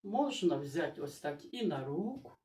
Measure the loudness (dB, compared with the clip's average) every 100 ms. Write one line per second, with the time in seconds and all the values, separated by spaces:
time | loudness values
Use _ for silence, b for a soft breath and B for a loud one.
0 | 0 2 4 4 4 4 0 0 -2 -2
1 | -6 -4 -6 -6 -8 0 0 2 0 -2
2 | -2 -4 -12 -20